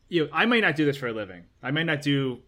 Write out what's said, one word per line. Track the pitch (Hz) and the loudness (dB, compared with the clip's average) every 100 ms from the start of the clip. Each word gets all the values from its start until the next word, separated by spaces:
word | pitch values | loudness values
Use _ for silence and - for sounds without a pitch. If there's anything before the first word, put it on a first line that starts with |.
| - | -4
you | 170 | -2
know, | 143 | 0
I | 156 214 | 0 2
might | 233 | 4
not | 196 151 | 2 2
do | |
this | 147 139 | 2 0
for | 123 | -4
a | |
living. | 110 98 90 - _ | -6 -8 -12 -20 _
I | 127 | -4
might | 147 165 | -2 0
not | 147 | -2
do, | 143 139 135 120 | 0 0 0 -4